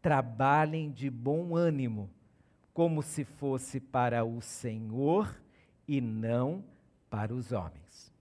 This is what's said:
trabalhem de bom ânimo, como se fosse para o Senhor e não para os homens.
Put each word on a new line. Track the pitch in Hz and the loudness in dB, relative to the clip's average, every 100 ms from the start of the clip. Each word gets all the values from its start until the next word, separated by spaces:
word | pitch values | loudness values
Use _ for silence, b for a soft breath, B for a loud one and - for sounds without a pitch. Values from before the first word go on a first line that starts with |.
trabalhem | 170 139 120 113 135 147 156 160 151 | 4 2 2 2 4 6 4 0 -4
de | 117 135 | -4 -6
bom | 120 123 156 175 165 | -2 -2 0 0 2
ânimo, | 170 147 127 107 95 - b b b b b | 2 2 -2 -2 -8 -14 b b b b b
como | - 170 156 | 0 2 2
se | 147 - 147 | -2 -6 -6
fosse | - 143 131 131 131 | -4 -2 -2 -4 -8
para | 127 131 123 117 | -4 0 2 2
o | 113 117 | 0 -4
Senhor | - - 123 110 110 117 143 185 139 - - b b b - | -8 -8 -8 -6 -6 0 2 2 0 -6 -20 b b b -2
e | 139 | 0
não | 120 110 113 120 131 185 202 b b b _ | 0 -2 0 2 2 -2 -8 b b b _
para | 104 107 | -4 -2
os | 123 110 | -4 -2
homens. | 113 85 80 - - - _ | -4 -4 -10 -20 -20 -20 _